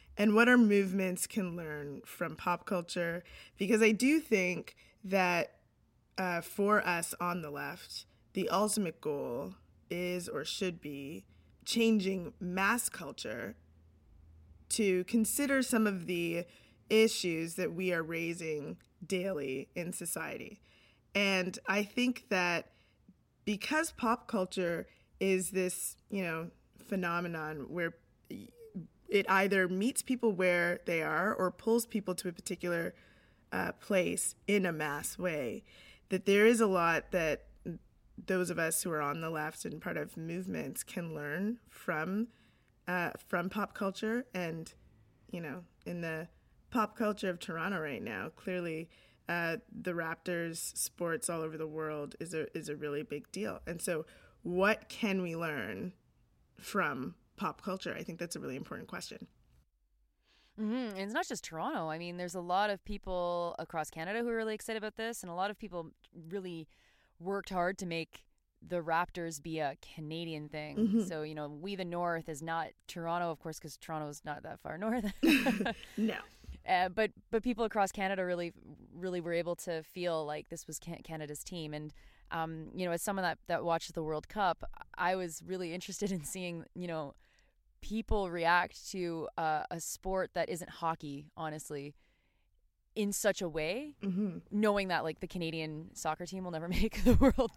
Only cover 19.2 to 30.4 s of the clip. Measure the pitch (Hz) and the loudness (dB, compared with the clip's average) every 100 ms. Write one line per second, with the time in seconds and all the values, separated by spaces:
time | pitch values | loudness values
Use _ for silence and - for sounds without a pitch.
19.2 | 190 175 139 135 - - 170 180 170 - | 0 -2 -2 -4 -6 -6 -6 -6 -6 -4
20.2 | 156 - - 208 - - _ _ _ 202 | -6 -8 -10 -14 -20 -20 _ _ _ 2
21.2 | 202 190 180 - - 202 208 - 247 247 | 4 4 2 -4 0 0 2 2 2 2
22.2 | - 185 175 170 - _ _ _ - - | 0 2 4 2 -2 _ _ _ -20 -20
23.2 | _ _ - 208 - 311 320 - 233 233 | _ _ -2 -2 2 0 0 0 0 0
24.2 | - 220 185 - 175 170 180 - _ - | 0 -2 0 0 0 -2 -6 -14 _ -2
25.2 | 190 185 185 185 185 - - - _ 202 | 2 2 2 0 0 -2 -6 -8 _ -4
26.2 | 175 165 170 - _ - - 196 175 170 | -2 -2 -6 -10 _ -20 -4 -2 0 0
27.2 | 175 165 156 156 135 170 165 165 _ _ | -2 -4 -6 -6 -6 -2 -2 -4 _ _
28.2 | _ - - 480 453 415 160 _ - 202 | _ -12 -12 -18 -14 -12 -12 _ 2 2
29.2 | 190 190 196 196 185 185 226 - - 254 | 6 6 6 6 4 4 2 0 -2 2
30.2 | 233 180 | 2 4